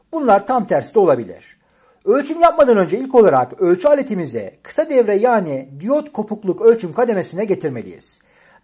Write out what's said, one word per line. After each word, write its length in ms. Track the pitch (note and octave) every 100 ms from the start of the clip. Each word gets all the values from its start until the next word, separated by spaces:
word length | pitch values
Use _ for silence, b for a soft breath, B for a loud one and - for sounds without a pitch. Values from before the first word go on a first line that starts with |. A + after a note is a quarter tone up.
| -
Bunlar 340 | E4 C4 G3+ G3+
tam 200 | B3+ G3
tersi 280 | D#3 B2+
de 40 | A3
olabilir. 600 | F3+ B2+ G2 D#2+ - _ _ _ _ _
Ölçüm 360 | - C4 C#4+ D#4+
yapmadan 360 | E4 E4 C#4 G#3+
önce 220 | E3+ G#3
ilk 160 | C4+
olarak 460 | B3+ G3 C3+ B2 -
ölçü 280 | F3+ F3+ D4
aletimizi 720 | C#4+ C4 G3 D3 A2+ F#2+ _
kısa 260 | - - D#4+
devre 260 | C4+ G#3+
yani 540 | G3+ B3 A3+ E3 C3+ C3+ C#3
diyot 320 | G3 D4 D4
kopukluk 480 | - G#3+ G#3+ F#3+ F3
ölçüm 320 | A3 A#3 F3+
kademesine 520 | D3 A#3+ G3 E3 E3+
getirmeliyiz. 760 | G#3+ F#3 D#3 B2 F#2 E2+ - - b b b b